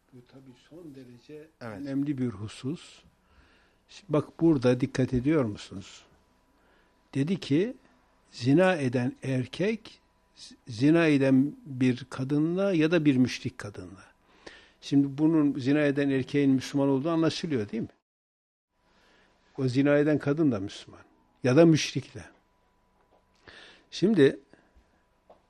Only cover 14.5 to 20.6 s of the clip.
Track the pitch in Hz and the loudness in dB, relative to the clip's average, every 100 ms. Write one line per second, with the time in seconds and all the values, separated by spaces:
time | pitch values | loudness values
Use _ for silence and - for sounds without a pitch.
14.5 | - - _ - 139 139 135 156 160 147 | -20 -20 _ 0 2 2 2 2 4 2
15.5 | 135 123 151 147 139 139 135 127 143 139 | 0 0 0 2 0 0 0 -2 0 2
16.5 | 131 - 143 139 135 160 165 160 - 175 | 2 0 -2 0 0 0 0 0 -2 -4
17.5 | 131 104 226 - _ _ _ _ _ _ | -4 -4 -6 -8 _ _ _ _ _ _
18.5 | _ _ _ _ _ _ _ _ _ _ | _ _ _ _ _ _ _ _ _ _
19.5 | - 131 123 143 147 147 147 - 151 151 | -6 -2 0 2 2 2 0 -2 0 0
20.5 | 107 | -2